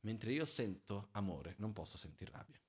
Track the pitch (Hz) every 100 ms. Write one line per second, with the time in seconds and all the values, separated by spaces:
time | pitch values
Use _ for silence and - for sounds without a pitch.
0 | 107 113 113 139 151 - 113 92 - 101
1 | 107 104 98 78 - - 107 107 80 -
2 | 82 - - - - -